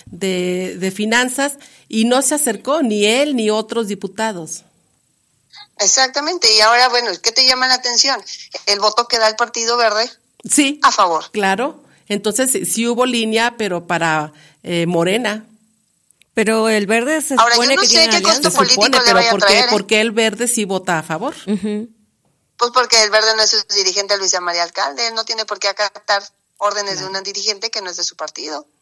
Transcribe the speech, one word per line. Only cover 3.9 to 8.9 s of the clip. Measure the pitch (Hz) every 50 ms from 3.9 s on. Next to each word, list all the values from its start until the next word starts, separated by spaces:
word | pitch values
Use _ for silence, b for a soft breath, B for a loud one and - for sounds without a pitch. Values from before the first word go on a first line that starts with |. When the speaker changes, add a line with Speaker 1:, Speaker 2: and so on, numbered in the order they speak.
| 208 196 - 190 196 - 220 220 202 170 156 151 - - _ _ _ _ _ _ _ _ _ _ _ _ _ _ _ _ _ _ B B B B _
Speaker 2:
Exactamente, | - 202 196 - 262 262 254 - 294 294 320 370 349 - 226 214
y | 214
ahora, | 214 220 233 240 254
bueno, | 254 240 240 240 214 175 165
¿qué | - 226 226
te | 262 262
llama | 262 262 254 262
la | 262 262
atención? | 254 - 240 233 233 - 277 262 202 - B B B B B B - -
El | 202 202 202
voto | 208 214